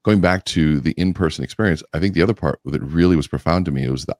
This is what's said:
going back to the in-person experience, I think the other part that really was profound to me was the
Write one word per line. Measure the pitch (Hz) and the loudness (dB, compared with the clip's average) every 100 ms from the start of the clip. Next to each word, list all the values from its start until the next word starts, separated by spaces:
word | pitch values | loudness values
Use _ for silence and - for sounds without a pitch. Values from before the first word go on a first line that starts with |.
going | 107 107 | 0 2
back | 87 95 - | 2 0 -2
to | 90 78 73 | 0 2 2
the | 69 | -2
in-person | - 92 87 82 - | -2 -2 0 -2 -2
experience, | - - 107 78 - | -8 -2 0 0 -4
I | 78 | -4
think | 98 | 0
the | 85 | 2
other | 92 | 2
part | 110 76 - 67 | 0 -2 -4 -6
that | 76 | -6
really | 67 82 90 82 | -2 2 4 4
was | 69 | 0
profound | 73 - 90 87 | -4 0 0 0
to | |
me | 67 65 | -2 -2
was | 67 - | -4 -6
the | - | -10